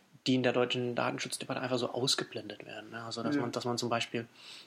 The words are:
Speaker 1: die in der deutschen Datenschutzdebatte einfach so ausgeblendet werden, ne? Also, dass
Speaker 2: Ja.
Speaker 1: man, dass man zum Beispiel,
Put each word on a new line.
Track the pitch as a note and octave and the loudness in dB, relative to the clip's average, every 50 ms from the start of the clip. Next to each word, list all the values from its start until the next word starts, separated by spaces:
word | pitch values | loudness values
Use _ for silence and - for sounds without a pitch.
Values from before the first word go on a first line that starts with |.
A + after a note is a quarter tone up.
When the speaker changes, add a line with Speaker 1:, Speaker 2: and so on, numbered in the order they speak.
| _ _ - - - | _ _ -14 -4 2
Speaker 1:
die | C3 B2+ | 4 4
in | B2+ | 6
der | B2 A#2+ A#2+ | 6 6 6
deutschen | B2 B2 A#2+ - B2+ B2 B2 A#2+ | 6 4 4 2 0 0 0 0
Datenschutzdebatte | C3 A#2+ B2+ C#3 C#3 - B2+ - - - - C3 B2 | 2 0 0 0 -2 -4 -4 -4 -6 -4 -4 -4 -2
einfach | C3 B2 B2+ A#2+ | 0 0 0 0
so | A#2+ - | 0 0
ausgeblendet | - B2 B2+ - - - - - - A2 G2+ G#2 G#2 - - | 0 0 2 2 2 2 0 -4 -6 -8 -8 -8 -10 -10 -12
werden, | - A2 G#2+ G#2+ A2 | -12 -12 -12 -12 -10
ne? | A2+ A#2 A#2 | -10 -10 -8
Also, | A#2 A2+ A#2 | -6 -6 -2
dass | A2+ A#2 D3 | 0 0 2
Speaker 2:
Ja. | C#3+ | 2
Speaker 1:
man, | B2 A2+ | 0 0
dass | - A#2+ - | -2 -2 0
man | B2 A#2+ | 0 0
zum | A#2 B2 A#2 | 0 0 2
Beispiel, | A#2 A2+ - - - A#2 A2+ - - - - - - - - | 2 0 0 0 -2 -4 -4 -6 -12 -20 -18 -16 -16 -16 -18